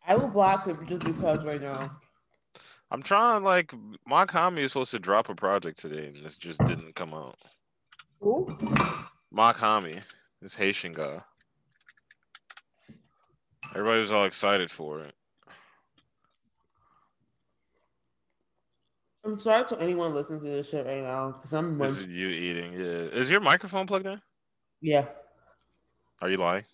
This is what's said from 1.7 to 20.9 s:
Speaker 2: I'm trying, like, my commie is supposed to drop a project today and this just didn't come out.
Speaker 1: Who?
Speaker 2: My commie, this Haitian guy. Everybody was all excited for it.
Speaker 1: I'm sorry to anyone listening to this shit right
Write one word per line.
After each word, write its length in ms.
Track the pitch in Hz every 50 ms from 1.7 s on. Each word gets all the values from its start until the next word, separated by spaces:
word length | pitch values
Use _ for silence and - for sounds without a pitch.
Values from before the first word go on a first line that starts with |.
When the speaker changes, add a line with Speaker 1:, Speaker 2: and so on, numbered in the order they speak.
| 139 135 135 139 - - _ _ _ _ _ _ _ _ _ _ _ - - - - _ _ _
Speaker 2:
I'm 120 | - -
trying, 400 | 135 - 196 202 226 240 226 214 196
like, 300 | 190 185 180 170 - 135 117 104 107 107 - _
my 180 | - 135 165 190
commie 380 | 185 - 175 165 180 180 160
is 100 | 139 131
supposed 200 | - 139 127 -
to 60 | - 113
drop 300 | 87 92 98 107 113 -
a 60 | 101
project 440 | 87 - 95 98 98 85 85 78 -
today 280 | - 80 76 76 76 73 71
and 100 | 73 76
this 140 | 78 78 -
just 200 | - 87 160 -
didn't 340 | - - 85 80 80 80 80
come 180 | - 90 80
out. 240 | 78 78 73 64 - _ - - _ _ _ _ _ _ _ _ - _ - _ _ _
Speaker 1:
Who? 280 | 202 202 240 320 370 - - - 220 214 - - - - - - - - _ _ _ _
Speaker 2:
My 220 | - 104 110 117
commie, 480 | 113 - 117 107 107 107 95 82 78 90 - - - _ _ _ _ _
this 140 | - 95 -
Haitian 400 | - 101 98 101 - - 90 82
guy. 260 | 80 78 71 71 82 - _ _ _ _ _ _ _ _ _ _ _ _ - _ _ _ _ - _ _ _ _ - _ _ - - _ _ _ _ _ _ - _ _ _ _ _ _ _ _ _ _ _ _ _ - - -
Everybody 260 | 95 104 110 113 113
was 120 | 110 101
all 120 | 107 104 101
excited 460 | 95 - - - 98 101 95 90 82
for 320 | - - 80 76 76 78
it. 120 | 78 73 - _ _ _ _ _ _ _ - - _ _ _ _ _ _ _ _ _ _ _ _ _ _ _ _ _ _ _ _ _ _ _ _ _ _ _ _ _ _ _ _ _ _ _ _ _ _ _ _ _ _ _ _ _ _ _ _ _ _ _ _ _ _ _ _ _ _ _ _ _ _ _ _ _ _ _ _ _ _ _ _ _
Speaker 1:
I'm 140 | 214 214 202
sorry 240 | 202 226 220 226 254
to 140 | 247 240 160
anyone 340 | 165 175 180 175 170 165 151
listening 260 | 143 143 - 160 156
to 60 | 147
this 240 | 147 143 143 143 -
shit 160 | - 147 131
right 160 | 127